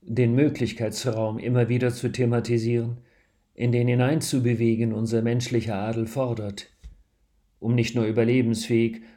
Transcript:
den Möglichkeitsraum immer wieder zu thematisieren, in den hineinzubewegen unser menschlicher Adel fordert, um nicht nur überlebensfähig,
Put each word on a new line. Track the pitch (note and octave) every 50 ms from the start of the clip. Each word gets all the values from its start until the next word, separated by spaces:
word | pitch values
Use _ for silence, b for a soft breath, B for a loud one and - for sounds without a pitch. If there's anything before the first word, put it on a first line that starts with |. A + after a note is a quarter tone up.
| -
den | - A#2 B2+ B2 A#2 A#2
Möglichkeitsraum | C3 D3 D3 - - A#2+ G#2+ - - A2+ G#2+ G#2+ - - B2+ A2 A2 A2 A2 G#2+ A#2
immer | - A#2 B2 B2 A#2+ G#2+
wieder | B2 B2 B2+ B2 A#2
zu | - - A#2+
thematisieren, | - - B2+ A#2 A#2+ A#2 G#2+ A2+ A#2+ A#2 A2 A#2 A#2+ A#2 A#2 A#2+ A#2 A#2+ b b b b b b b b b b _
in | - A#2+ A#2+ A#2
den | A#2+ A#2+ B2
hineinzubewegen | B2 B2 B2 C3 D#3 D#3+ - - - C3 B2 A#2+ A#2+ A2 A#2 A#2 A2+ A2+ A#2 A2+ G#2+
unser | G#2+ A2+ A2 A2+ A2+ A2
menschlicher | A#2 A#2+ B2 A#2+ - B2+ A#2 A2 A2+ G#2
Adel | F#2+ G2+ A2 A2+ A2+ A2+
fordert, | A2+ - C#3 C3 B2 A#2+ A2 G#2 G2+ G2+ - - - _ _ - - - _ _ _ _ _ _ _ _ _ _ _ _ -
um | - A2+ A#2+
nicht | B2 A2+ A#2 -
nur | B2 A#2
überlebensfähig, | G#2+ A2+ A#2 A2+ A#2 B2 C3 A#2+ A2+ A2+ G#2+ - - A#2+ A2+ A#2 A2+ A2+ - B B B